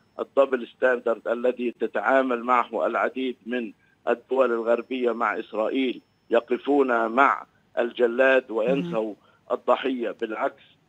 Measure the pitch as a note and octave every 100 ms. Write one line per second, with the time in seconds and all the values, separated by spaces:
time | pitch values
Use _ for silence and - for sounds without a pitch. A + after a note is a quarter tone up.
0 | _ - - - C3+ B2+ A2+ - B2+ B2
1 | A#2+ A2 - A#2 B2 B2 A#2+ - A2 A2
2 | G2+ C3+ C3 A#2+ A#2+ B2 A2+ A2+ F2+ A2+
3 | A2 C3 C3 B2 A2 B2 A2+ - _ _
4 | - A#2+ - C3 B2+ A#2 A2+ A#2 A2+ C3
5 | B2 A2+ A2+ G2 A2 G#2+ A2 C3+ C3 -
6 | _ _ - A#2 - B2 - C#3+ C3 A#2
7 | A2+ A#2 C#3 G2+ - _ _ - A#2+ A2+
8 | B2 A#2 C3 C3 B2+ A2 A2 C#3 F3 A2+
9 | A2 G2 _ _ - A#2+ - B2 C3+ C3
10 | A2+ - A2+ G#2+ C3+ - _ _